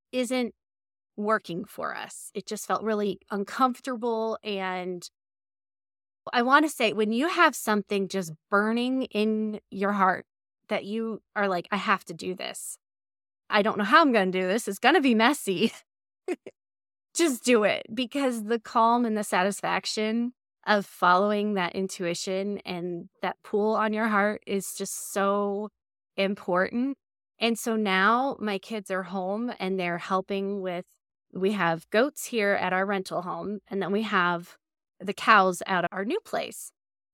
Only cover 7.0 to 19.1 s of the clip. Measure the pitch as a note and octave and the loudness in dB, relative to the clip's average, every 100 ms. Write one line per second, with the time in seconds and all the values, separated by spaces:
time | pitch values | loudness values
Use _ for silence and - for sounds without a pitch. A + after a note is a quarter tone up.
7 | G#3+ A#3 D#4+ F4 E4 A#3+ - G#3+ - G3+ | 0 2 0 4 2 2 0 0 0 -2
8 | F#3+ G3 E3 D#3 _ G3+ G#3+ A#3 B3 C4 | -2 -4 -6 -10 _ 2 2 0 0 -2
9 | B3 G#3 G#3+ G#3+ G#3+ G#3 - G3 G3+ G#3 | -2 0 0 0 -2 -6 -10 -4 -2 2
10 | F#3 F3 - _ _ _ _ G#3 G3 A3 | 2 2 -4 _ _ _ _ -6 -4 -4
11 | A3+ G3+ - G#3+ G3+ F3 - G3 G3 G3 | -4 -8 -8 -2 0 0 -2 -4 0 -2
12 | - E3 F#3 F#3 - - - - _ _ | -2 -10 -8 -6 -8 -10 -12 -14 _ _
13 | _ _ _ _ _ G#3 G#3 G3+ G3+ D4+ | _ _ _ _ _ 2 2 0 4 6
14 | D#4 A3+ F#3 F#3 F#3 A3 - G3 A#3 F4 | 8 6 4 2 0 0 -2 2 4 6
15 | C4+ A3 A#3 D4 - F3 A3+ - - _ | 6 6 4 2 -2 0 0 -2 -14 _
16 | _ _ - - - - _ _ _ _ | _ _ -8 -8 -8 -20 _ _ _ _
17 | _ - E4 A#3+ B3 A#3 G3+ - - A3 | _ 0 0 2 4 4 4 0 -4 -6
18 | A#3+ C#4+ C4+ A#3 G#3 A#3 - B3 A3+ A#3+ | -4 -2 -2 -2 -4 -4 -2 2 4 4
19 | A#3 | 2